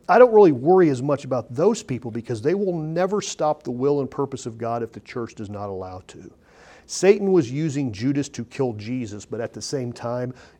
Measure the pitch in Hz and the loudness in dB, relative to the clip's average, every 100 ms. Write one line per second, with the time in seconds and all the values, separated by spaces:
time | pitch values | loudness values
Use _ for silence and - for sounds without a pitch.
0 | - 196 247 214 190 131 139 185 165 127 | 4 6 8 10 8 6 4 6 6 2
1 | 139 139 135 127 110 123 190 233 - 120 | 0 -2 -2 -4 -4 0 2 0 -2 -8
2 | 120 113 113 113 127 196 196 175 156 165 | -8 -10 -6 -4 -2 0 -2 -4 -4 -2
3 | 185 208 - - 151 151 - 123 135 143 | -2 -2 -4 -2 -2 -2 -6 -2 0 0
4 | 135 143 139 131 123 113 113 117 113 107 | -2 -4 -6 -6 -10 -8 -6 -4 -6 -10
5 | - 127 113 - 101 104 101 95 92 92 | -14 -10 -10 -10 -12 -10 -10 -10 -10 -14
6 | - - - - _ _ - - - - | -18 -20 -20 -20 _ _ -20 -20 -14 2
7 | 185 214 196 185 120 135 160 139 135 98 | 4 4 4 2 2 -2 -4 -2 -4 -4
8 | 123 143 135 - 113 - 131 107 104 127 | -4 -4 -6 -8 -10 -4 -4 -4 -8 -8
9 | 110 104 - 107 113 110 - 143 123 117 | -8 -12 -10 -8 -8 -10 -8 -6 -6 -8
10 | 117 123 123 127 - _ | -6 -6 -6 -10 -18 _